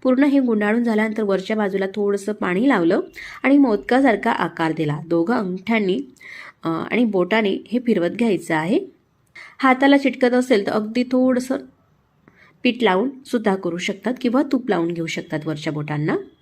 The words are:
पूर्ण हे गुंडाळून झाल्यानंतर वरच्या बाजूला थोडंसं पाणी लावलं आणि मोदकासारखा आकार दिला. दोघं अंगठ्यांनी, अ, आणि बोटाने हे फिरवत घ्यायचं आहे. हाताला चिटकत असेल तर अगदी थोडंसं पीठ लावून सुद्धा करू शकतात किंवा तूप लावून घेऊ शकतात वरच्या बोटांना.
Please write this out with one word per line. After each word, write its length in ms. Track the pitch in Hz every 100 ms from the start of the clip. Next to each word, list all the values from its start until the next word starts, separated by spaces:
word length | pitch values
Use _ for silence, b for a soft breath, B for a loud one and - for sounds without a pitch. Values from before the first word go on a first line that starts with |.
पूर्ण 200 | 254 254
हे 160 | 285 277
गुंडाळून 440 | 254 214 208 226
झाल्यानंतर 400 | 233 214 220 214
वरच्या 320 | 214 190 185 220
बाजूला 300 | 208 190 190 190
थोडंसं 380 | 202 202 196
पाणी 340 | 214 190 180 262
लावलं 320 | 233 165 214 370 B B B
आणि 140 | 262 285
मोदकासारखा 720 | 269 208 - 247 269 202 226
आकार 400 | - 175 - 165
दिला. 280 | 160 156 147 165
दोघं 260 | 170 170
अंगठ्यांनी, 640 | 247 190 185 190 226 196 202 285 - B B B B
अ, 60 | 160
आणि 360 | 165 - 214 240
बोटाने 580 | 196 175 214 214 - -
हे 80 | 240
फिरवत 300 | 247 196 170
घ्यायचं 460 | 190 233 180 - 160
आहे. 240 | 160 269 403 _ _ _ _ B B B
हाताला 380 | 262 254 277 277
चिटकत 360 | 277 254 247
असेल 320 | 247 254 233 202
तर 40 |
अगदी 320 | - 214 226
थोडंसं 540 | 247 254 254 247 247 269 - _ _ _ _ _ _ b b b
पीठ 200 | 247 240
लावून 260 | 208 185 247 277 -
सुद्धा 300 | 240 220 190
करू 220 | 185 170
शकतात 360 | 180 190 214 254
किंवा 220 | 247 247 294
तूप 180 | 262 -
लावून 220 | 180 170
घेऊ 140 | 170 165
शकतात 340 | - 160 156 151
वरच्या 280 | 151 165
बोटांना. 420 | 151 151 147 151 311 392 _